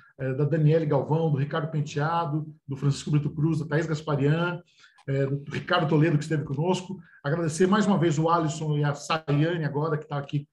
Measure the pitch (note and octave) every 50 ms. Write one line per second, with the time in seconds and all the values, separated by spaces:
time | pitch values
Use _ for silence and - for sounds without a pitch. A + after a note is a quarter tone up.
0 | - _ _ - C3 C3 C3 C3+ D3 C3 E3 D#3 D3+ D3 D#3+ E3 D#3 D3 C#3+ C3+
1 | B2 - D3 E3 E3 D#3+ C#3+ C3 C#3 C#3+ E3+ D#3+ D3 D#3 - D3+ C#3 - - D3
2 | D3 D#3+ E3+ E3+ E3+ D3+ D3 D#3 D3+ - - _ _ - C3+ - C#3+ C#3+ C#3+ -
3 | - D3+ D3 D3 D3 D3 - - D3 E3 D#3+ C#3 - - D3 D#3+ E3 D#3+ D#3 -
4 | - D#3 D3 C3 C3+ C#3+ D#3+ E3+ E3+ F3 F3 F3 - _ _ _ - - _ _
5 | - C#3 C3+ C3+ C#3 C3+ C#3 C#3 - - - - - - F3+ F3 D#3+ D3 D#3+ D3
6 | D3+ E3+ D3 D3+ - - D#3+ D3 B2+ - C3+ C3+ D#3+ F#3 F#3 F#3 - - - -
7 | - _ _ - - C#3+ D#3+ E3+ E3+ D#3 - - F#3+ F#3 G#3 A3 G3 G3 G3 D3
8 | E3 E3+ C#3+ D3+ D#3+ E3 E3+ F3 D#3+ D3+ D3+ - D#3+ D3+ D3+ D3 D3 C#3+ C3+ -
9 | - - E3 D#3 - - C#3+ D3 D#3 E3 F3+ F3 D3+ C#3 C3+ D3 D3+ E3 D3+ D3
10 | - - D3 C#3+ C#3+ - - C#3+ C#3+ -